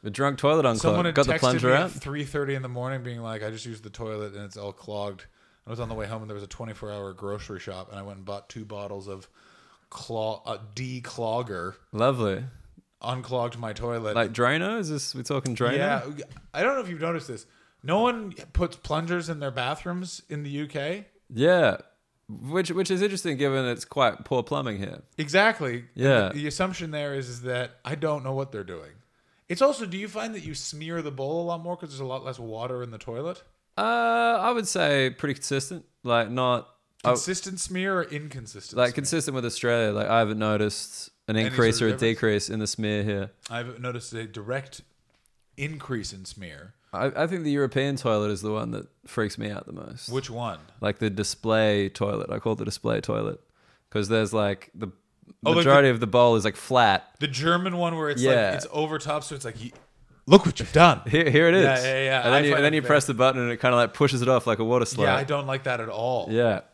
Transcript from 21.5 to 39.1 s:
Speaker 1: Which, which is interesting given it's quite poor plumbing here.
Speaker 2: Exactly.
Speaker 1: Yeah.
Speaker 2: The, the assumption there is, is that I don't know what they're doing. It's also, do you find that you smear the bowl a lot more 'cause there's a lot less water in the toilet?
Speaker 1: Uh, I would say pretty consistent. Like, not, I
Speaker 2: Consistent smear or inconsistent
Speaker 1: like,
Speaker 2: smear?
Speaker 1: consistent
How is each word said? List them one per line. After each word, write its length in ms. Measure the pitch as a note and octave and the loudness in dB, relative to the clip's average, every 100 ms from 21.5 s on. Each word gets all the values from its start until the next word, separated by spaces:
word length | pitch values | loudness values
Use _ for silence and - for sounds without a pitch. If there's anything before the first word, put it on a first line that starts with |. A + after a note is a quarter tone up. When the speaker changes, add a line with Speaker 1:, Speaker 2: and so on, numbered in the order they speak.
| F3+ C#3 F#2 - _ _ _ _ | 6 6 2 -8 _ _ _ _
Speaker 1:
Which, 420 | G#2+ B2 E3+ F#3 | -14 -4 -2 -2
which 200 | F3+ F#3 | -2 0
is 100 | F#3+ | 0
interesting 360 | G3+ G3 F3 C3+ | 0 -2 -4 0
given 280 | C#3 C3+ B2+ | 0 0 -2
it's 200 | A#2 - | -4 -6
quite 380 | - B2 - | 2 2 2
poor 200 | - B2+ | -4 -2
plumbing 340 | - C#3+ C3 G2+ | -2 -4 -4 -6
here. 240 | G2 - - - | -8 -10 -16 -10
Speaker 2:
Exactly. 680 | D3 E3+ G#3+ A3 C#3+ A#2+ A#2+ - | 0 2 2 2 -4 -6 -10 -2
Speaker 1:
Yeah. 340 | C3 B2+ G2 | 4 4 4
Speaker 2:
The, 120 | D3 | -2
the 60 | D3 | -6
assumption 440 | C#3 F#3+ F3+ E3 | -4 -4 -4 -8
there 240 | D3+ D3 C#3 | -6 -6 -6
is, 120 | B2 | -8
is 140 | A#2+ | -10
that 300 | B2 B2 B2 - | -6 -4 -6 -10
I 120 | - D3+ | -10 -4
don't 280 | D#3 D3+ | -4 -4
know 100 | C3 | -4
what 180 | C3+ C#3 | -6 -6
they're 120 | G#2+ | -8
doing. 280 | F#2 F2 D2 - _ _ _ _ _ | -10 -12 -14 -20 _ _ _ _ _
It's 120 | F3 | 2
also, 240 | C4+ C#4 A3 | 2 2 -6
do 120 | F#3 | -8
you 100 | G#3 | -8
find 260 | G#3+ A3+ G#3+ | -8 -8 -10
that 100 | D#3+ | -10
you 80 | |
smear 480 | C#3 - D3 D#3+ E3+ | -10 -10 -10 -8 -6
the 100 | D3+ | -6
bowl 300 | C3+ C3+ E3 | -6 -4 -4
a 40 | E3+ | -4
lot 140 | E3+ | -6
more 140 | E3+ F3 | -6 -10
'cause 140 | D#3+ | -10
there's 100 | C3+ | -10
a 60 | C3+ | -8
lot 180 | C3 | -8
less 160 | B2+ B2 | -8 -10
water 440 | A#2 A2 B2 B2+ | -10 -8 -6 -6
in 80 | A#2+ | -8
the 60 | A2 | -12
toilet? 460 | - A2+ D#3 F#3 _ _ _ - | -10 -8 -8 -10 _ _ _ -4
Speaker 1:
Uh, 40 | |
I 680 | G#3+ A#3 A#3 A#3 A#3 A#3 G#3 | 0 2 2 2 4 4 2
would 160 | A#3+ G3 | 0 -2
say 460 | F#3 D#3 C#3+ C3 B2 | 0 2 4 2 0
pretty 160 | D3 | -4
consistent. 520 | C#3 - C#3 C3 - - _ | -4 -2 -4 -4 -12 -16 _
Like, 260 | B2 A#2 A2 | 2 2 2
not, 400 | B2 B2+ B2 - _ _ _ | 0 2 2 -2 _ _ _
I 60 | B2 | 2
Speaker 2:
Consistent 500 | B2 F3+ F#3 G3 F#3+ | 2 0 -6 -6 -8
smear 380 | - F#3 F#3+ F#3 | -6 -4 -2 -2
or 60 | |
inconsistent 760 | E3 D3 D3+ C#3 A2 G#2 - A2 | -4 -8 -10 -12 -14 -16 -8 2
Speaker 1:
like, 120 | B2 | 2
Speaker 2:
smear? 40 | A#2 | 2
Speaker 1:
consistent 400 | C#3 | -2